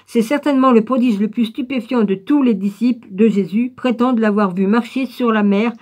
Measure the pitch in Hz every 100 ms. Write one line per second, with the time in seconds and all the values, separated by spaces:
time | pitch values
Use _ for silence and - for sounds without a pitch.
0 | _ 240 226 285 294 269 262 233 220 254
1 | 247 196 214 233 226 - 254 262 - 247
2 | 208 190 - 294 254 202 202 202 240 240
3 | - 190 220 202 190 202 247 254 254 226
4 | 247 240 220 208 202 180 190 233 233 254
5 | 262 - 240 220 202 196 233 226